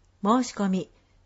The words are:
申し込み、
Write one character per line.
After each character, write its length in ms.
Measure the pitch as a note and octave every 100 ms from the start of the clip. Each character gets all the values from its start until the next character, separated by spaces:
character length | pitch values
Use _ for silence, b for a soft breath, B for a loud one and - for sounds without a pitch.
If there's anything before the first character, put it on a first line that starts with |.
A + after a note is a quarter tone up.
| _ _
申 220 | G3+ B3
し 80 | B3
込 160 | - G3+
み、 220 | F#3 D#3 _ _ _